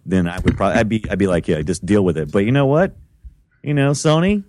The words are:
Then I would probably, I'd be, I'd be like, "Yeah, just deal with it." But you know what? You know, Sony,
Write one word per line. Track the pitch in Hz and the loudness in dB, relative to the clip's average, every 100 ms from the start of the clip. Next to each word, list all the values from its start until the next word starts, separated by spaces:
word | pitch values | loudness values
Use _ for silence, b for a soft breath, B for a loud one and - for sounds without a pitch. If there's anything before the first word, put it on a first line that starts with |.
Then | - 95 87 | -2 0 0
I | 90 | -2
would | - - | -2 0
probably, | 98 113 | 0 0
I'd | 110 | 0
be, | 110 - | -2 -4
I'd | 98 | -2
be | 98 | 0
like, | 87 78 | 0 0
"Yeah, | 80 | -2
just | 78 85 87 | -2 -4 0
deal | 104 | 2
with | 90 78 | 2 0
it." | 76 | -2
But | 101 | -2
you | 104 | 0
know | 135 139 | 2 2
what? | 151 190 - - _ - - _ _ | 2 0 -4 -20 _ -20 -20 _ _
You | 143 | -4
know, | 147 139 | 0 0
Sony, | 143 156 156 185 208 | 2 2 2 2 0